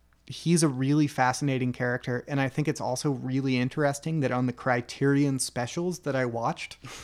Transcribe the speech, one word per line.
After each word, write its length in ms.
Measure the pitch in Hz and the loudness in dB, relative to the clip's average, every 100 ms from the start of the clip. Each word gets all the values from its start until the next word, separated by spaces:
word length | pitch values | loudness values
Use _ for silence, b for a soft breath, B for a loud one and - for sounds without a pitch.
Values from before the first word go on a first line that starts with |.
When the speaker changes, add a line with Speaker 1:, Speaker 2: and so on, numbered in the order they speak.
| _ _ - | _ _ -16
Speaker 1:
he's 380 | - 165 170 | -6 2 4
a 40 | 156 | 4
really 400 | 131 135 147 147 | 2 2 4 2
fascinating 640 | - 127 127 147 131 127 | 2 2 2 0 0 -2
character, 520 | 123 123 123 - 123 - | 0 -2 -2 -2 -4 -2
and 120 | 143 | -2
I 100 | 135 | 0
think 180 | - 151 | 0 -2
it's 140 | - | -2
also 300 | 113 127 151 | -2 -2 -2
really 460 | 127 127 131 135 127 | -2 -2 -2 0 2
interesting 640 | 123 - 143 139 165 160 | 0 0 0 0 -4 0
that 100 | 131 | 2
on 140 | 127 127 | 2 0
the 60 | |
Criterion 840 | - 131 123 - - 139 139 143 131 | -2 0 0 -2 0 4 4 4 0
specials 600 | - 127 123 175 175 170 | -4 -4 -4 -4 -4 -4
that 160 | 147 131 | -2 0
I 100 | 123 | 0
watched 500 | 117 123 - - - | 0 -2 -4 -10 -14
Speaker 2:
<laughs> 100 | 123 - | -16 -14